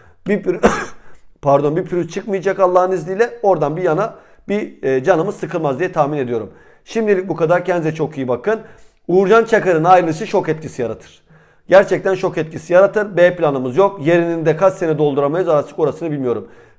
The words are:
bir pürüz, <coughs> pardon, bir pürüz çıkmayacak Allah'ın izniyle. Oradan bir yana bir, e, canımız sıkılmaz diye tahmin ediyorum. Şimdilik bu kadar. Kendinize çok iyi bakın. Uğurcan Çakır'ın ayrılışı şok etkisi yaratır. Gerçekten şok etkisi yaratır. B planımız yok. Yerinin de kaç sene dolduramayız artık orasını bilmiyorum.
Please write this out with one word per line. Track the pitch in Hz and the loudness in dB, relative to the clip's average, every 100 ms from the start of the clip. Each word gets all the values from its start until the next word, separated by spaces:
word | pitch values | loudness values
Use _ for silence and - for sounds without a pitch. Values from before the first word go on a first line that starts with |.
| _ _ - | _ _ -4
bir | 202 | -2
pürüz, | - 175 - - - - | -2 0 0 -2 -8 -14
<coughs> | - - - - | -20 -20 -20 -6
pardon, | 143 143 143 156 | 2 2 2 -2
bir | |
pürüz | 180 180 165 | -4 -4 -4
çıkmayacak | 202 190 196 180 190 | -8 -6 -4 -2 0
Allah'ın | 185 180 185 | 2 2 2
izniyle. | 185 156 190 233 - | -2 -4 -2 -2 0
Oradan | 202 175 147 160 | 0 2 0 -2
bir | |
yana | 180 156 220 - _ _ - | -2 0 -2 -6 _ _ -6
bir, | 202 - - | -4 -6 -6
e, | 135 131 | -2 -2
canımız | 131 156 185 202 | 2 0 0 -6
sıkılmaz | 160 170 151 131 | -6 -4 -4 -2
diye | 180 | -4
tahmin | 175 143 151 | -2 -2 -2
ediyorum. | 123 117 101 - _ _ | -4 -6 -8 -16 _ _
Şimdilik | - 226 214 190 190 | -10 -4 0 0 -2
bu | 165 | -2
kadar. | 165 180 | 0 0
Kendinize | 180 175 160 | 0 -2 -2
çok | 156 147 131 | -4 -6 -6
iyi | 127 | -4
bakın. | 120 - 220 - - - _ - | -4 -2 -4 -6 -20 -20 _ 0
Uğurcan | 180 196 226 | 2 4 4
Çakır'ın | 226 214 170 165 | 4 2 2 2
ayrılışı | 165 185 170 160 220 | 6 4 4 -4 -2
şok | 196 160 | -2 -2
etkisi | 156 156 - | -4 -6 -8
yaratır. | 113 107 - _ _ _ _ _ - | -6 -8 -14 _ _ _ _ _ 4
Gerçekten | 180 196 180 196 | 4 6 0 0
şok | 185 185 170 | -2 -2 -4
etkisi | 156 160 - | -6 -8 2
yaratır. | 175 196 202 208 170 | 4 4 2 -2 2
B | 175 175 | 2 4
planımız | 160 139 127 127 | -2 0 -2 2
yok. | 196 196 147 | 2 2 2
Yerinin | 175 170 170 160 | 2 2 -2 0
de | 156 | 2
kaç | 190 | 2
sene | 185 170 147 | 0 -2 0
dolduramayız | 147 139 143 165 175 | 0 0 0 0 0
artık | 151 139 - | 0 0 -2
orasını | 151 - 170 | -2 -2 -6
bilmiyorum. | 147 127 110 101 - - | -4 -2 -4 -8 -20 -20